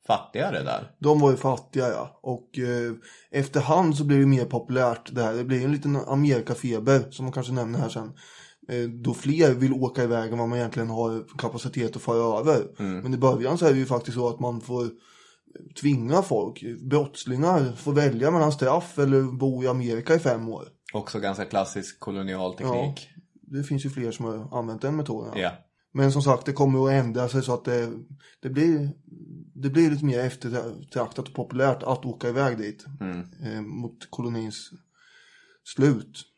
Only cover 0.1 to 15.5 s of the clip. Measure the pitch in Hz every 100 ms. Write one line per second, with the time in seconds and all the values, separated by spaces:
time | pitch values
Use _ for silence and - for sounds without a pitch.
0.1 | 107 - 107 180 120 69 57 - _ 143
1.1 | 151 143 131 135 123 - 139 127 107 131
2.1 | _ 135 123 - - 123 120 117 117 -
3.1 | - _ 143 139 147 131 160 175 143 147
4.1 | 139 139 135 120 123 - 123 127 117 -
5.1 | 127 113 113 123 131 131 147 143 143 -
6.1 | 135 147 127 117 123 131 113 110 135 117
7.1 | - 131 131 120 127 113 117 113 117 107
8.1 | - - - - _ - 123 120 117 120
9.1 | 117 135 156 156 123 131 131 127 127 120
10.1 | 117 113 117 117 120 117 117 113 113 113
11.1 | 113 110 - 117 117 131 135 113 110 -
12.1 | 117 117 110 139 139 104 - 101 92 127
13.1 | 131 131 127 123 170 165 135 131 123 117
14.1 | 120 123 117 123 117 110 123 120 117 _
15.1 | _ _ _ _